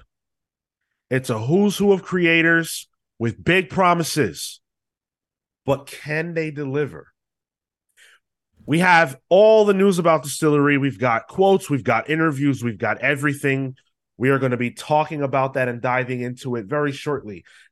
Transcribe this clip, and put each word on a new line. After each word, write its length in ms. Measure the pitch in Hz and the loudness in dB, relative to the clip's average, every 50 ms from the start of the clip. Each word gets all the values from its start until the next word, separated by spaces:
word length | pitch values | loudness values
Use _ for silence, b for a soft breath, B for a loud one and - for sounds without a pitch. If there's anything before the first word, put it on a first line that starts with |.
| - _ _ _ _ _ _ _ _ _ _ _ _ _ _ _ _ _ _ _ _ - | -20 _ _ _ _ _ _ _ _ _ _ _ _ _ _ _ _ _ _ _ _ -4
It's 220 | 131 127 131 - | -4 -2 -2 -4
a 80 | 117 107 | -6 -4
who's 360 | 110 131 170 196 202 208 - | -2 0 2 2 2 2 0
who 140 | - 202 202 | 2 2 2
of 120 | 196 180 - | 2 2 0
creators 840 | - 180 180 170 165 165 165 160 165 165 165 160 - - - - _ _ _ _ _ _ | -4 -2 0 2 4 4 4 4 4 2 2 0 -4 -8 -12 -14 _ _ _ _ _ _
with 260 | - 117 117 - - 87 | -6 -4 -4 -4 -4 0
big 260 | 160 175 190 180 185 | 0 2 2 0 0
promises. 880 | - 185 185 175 175 170 156 - - 151 123 90 71 - - - - - _ _ _ _ _ _ _ _ _ _ _ _ _ _ _ _ _ _ _ _ _ | 0 2 2 4 2 2 -2 -2 -2 -2 -2 -2 -4 -8 -14 -14 -16 -18 _ _ _ _ _ _ _ _ _ _ _ _ _ _ _ _ _ _ _ _ _
But 220 | 139 139 135 135 | -2 -2 -2 -4
can 460 | - - - - 147 151 156 160 175 165 | -10 -18 -14 -10 -6 -6 -6 -6 -4 -6
they 160 | 165 156 156 | -6 -6 -6
deliver? 560 | 139 147 147 135 135 147 147 107 82 76 - _ _ _ _ _ _ _ _ _ _ _ _ _ _ _ _ _ b b b b b b _ _ _ _ _ _ _ _ _ | -8 -8 -8 -4 -4 -4 -4 -4 -8 -14 -20 _ _ _ _ _ _ _ _ _ _ _ _ _ _ _ _ _ b b b b b b _ _ _ _ _ _ _ _ _
We 140 | - 143 170 | -2 0 2
have 380 | 180 185 170 165 165 139 135 - _ | 4 6 6 6 4 2 -2 -8 _
all 380 | - 170 190 214 220 220 220 208 | 2 4 6 8 8 6 6 6
the 80 | 208 196 | 4 4
news 260 | 190 196 202 180 175 | 4 4 2 2 2
about 240 | 165 170 160 151 151 | 2 2 2 2 0
Distillery. 540 | 143 - - 160 151 147 147 143 143 143 | -6 -6 -2 0 2 2 4 4 2 2
We've 220 | 135 139 135 110 98 | 2 0 -2 -2 -2
got 280 | 127 123 113 113 - | -2 0 0 -2 -4
quotes, 420 | - - - 190 196 190 185 - - | -4 0 2 4 4 4 2 0 -2
we've 140 | 143 123 98 | -4 -2 0
got 260 | 123 113 113 - 143 | 0 -2 0 -2 -2
interviews, 540 | 156 160 160 160 139 131 143 143 131 - 117 | -2 0 0 -2 -2 0 -2 -2 -2 -2 -4
we've 140 | 120 104 | -6 -6
got 220 | 98 117 107 107 - | -4 -4 -4 -4 -2
everything. 760 | 123 139 147 131 143 147 135 - 143 139 135 135 135 131 131 _ _ _ _ _ _ _ _ | -2 -2 -2 -2 -2 -4 -4 -2 -2 -2 -2 -2 -4 -8 -10 _ _ _ _ _ _ _ _
We 120 | - 120 135 | -2 0 0
are 100 | 139 127 | 2 2
gonna 180 | 135 127 123 | 0 -2 -2
be 140 | 120 120 117 | -2 -4 -6
talking 500 | - - - - 151 151 156 - 165 143 143 | -6 -8 -4 -2 0 0 0 -2 -4 -6 -6
about 300 | 131 139 135 135 135 131 | -4 -2 -2 -2 -2 -2
that 140 | 131 127 | -4 -4
and 140 | 123 120 117 | -4 -4 -4
diving 400 | 117 127 127 127 123 123 127 123 | -4 -4 -2 -2 -4 -4 -6 -6
into 340 | 123 123 123 - - 127 120 | -8 -8 -10 -10 -10 -8 -8
it 80 | 117 101 | -8 -6
very 240 | 95 147 147 147 147 | -6 -4 -4 -4 -4
shortly. 520 | 139 143 - 151 143 110 101 104 98 85 b b b b b b | -6 -6 -8 -8 -8 -8 -8 -12 -16 -16 b b b b b b